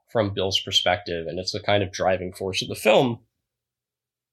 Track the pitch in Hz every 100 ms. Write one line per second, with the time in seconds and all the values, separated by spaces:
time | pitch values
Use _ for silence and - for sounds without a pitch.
0 | _ 117 101 101 95 - - - 90 90
1 | - 85 80 87 92 101 - 104 95 -
2 | 87 92 90 - 98 - - 104 220 208
3 | 127 117 _ _ _ _ _ _ _ _
4 | _ _ _